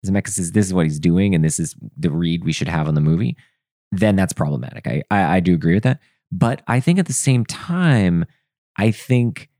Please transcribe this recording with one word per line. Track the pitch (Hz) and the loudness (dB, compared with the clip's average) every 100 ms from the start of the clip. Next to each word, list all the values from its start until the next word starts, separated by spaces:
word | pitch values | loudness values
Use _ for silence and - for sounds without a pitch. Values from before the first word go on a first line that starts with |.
| 98 | 0
Zemeckis | 98 - | -2 -2
says, | - 87 | -6 -2
"This | 101 98 | 0 0
is | |
what | 92 | 2
he's | 82 76 | 0 0
doing | 85 87 101 | 2 2 2
and | 90 | 2
this | 78 - | 0 -2
is | 80 - 55 - | -6 -8 -20 -6
the | 82 | -4
read | 76 85 85 | -2 -2 -2
we | 82 | -4
should | 78 - | -4 -4
have | 82 76 | -2 0
on | |
the | 76 | 0
movie," | 76 82 123 - _ _ _ _ _ | 2 0 -2 -6 _ _ _ _ _
then | 95 107 98 | -2 2 2
that's | 95 | 0
problematic. | - 78 71 60 - - | -2 -4 -4 -8 -10 -4
I, | - - | -4 -2
I, | 104 87 92 | 0 2 2
I | |
do | - | 2
agree | 85 80 | 2 2
with | 92 | 2
that. | 127 135 _ _ _ | 2 -2 _ _ _
But | - 117 135 - | -2 -2 -2 -2
I | 120 | 0
think | 127 180 | 2 0
at | 180 | 0
the | |
same | - - 127 110 | -2 0 0 0
time, | - - 175 175 127 95 85 85 _ _ _ _ - | -8 -6 0 2 4 4 2 -2 _ _ _ _ -2
I | 107 | 0
think | 107 - 127 117 - - | 0 0 0 0 -4 -16